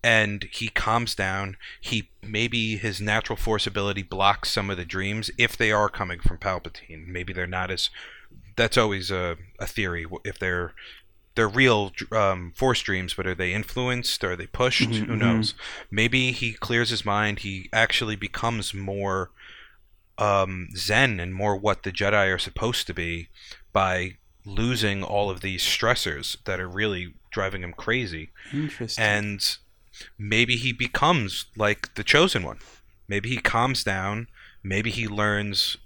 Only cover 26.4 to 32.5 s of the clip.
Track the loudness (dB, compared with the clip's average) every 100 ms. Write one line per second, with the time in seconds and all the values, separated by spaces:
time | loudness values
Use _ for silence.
26.4 | -6 -4 -4 -2 -2 -2 -6 -14 _ -4
27.4 | -2 -4 -8 -6 -2 -2 -2 -8 -12 -18
28.4 | -8 -4 -4 -6 -6 0 2 2 0 -2
29.4 | -2 -2 -12 _ _ -20 -20 -10 0 2
30.4 | 4 2 0 -2 -4 2 4 4 2 -4
31.4 | -8 0 0 0 -4 -6 4 6 6 2
32.4 | -2